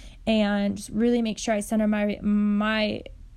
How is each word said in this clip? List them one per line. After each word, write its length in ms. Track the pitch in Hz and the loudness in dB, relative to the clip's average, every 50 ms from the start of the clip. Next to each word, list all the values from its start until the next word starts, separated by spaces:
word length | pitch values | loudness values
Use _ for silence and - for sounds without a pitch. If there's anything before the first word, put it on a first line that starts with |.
| - - - - - | -18 -18 -20 -6 0
and 520 | - 220 214 208 202 208 202 202 202 202 | 2 2 4 4 2 2 0 0 0 -2
just 120 | 202 - - | -4 -8 -6
really 320 | 214 208 233 240 240 240 | -2 0 2 2 2 2
make 180 | 233 220 208 - | 0 -2 -4 -4
sure 140 | - 240 220 | -2 -2 -2
I 60 | 208 | -2
center 280 | 208 - 226 214 214 | -2 0 0 2 2
my, 320 | 214 214 208 208 208 202 - | 2 2 2 0 -2 -2 -2
my, 800 | - 208 208 208 208 208 208 202 208 214 220 220 214 208 - - - - - - - - - | 0 0 2 2 2 2 2 2 2 2 2 0 0 -2 -2 -6 -8 -12 -16 -18 -20 -18 -18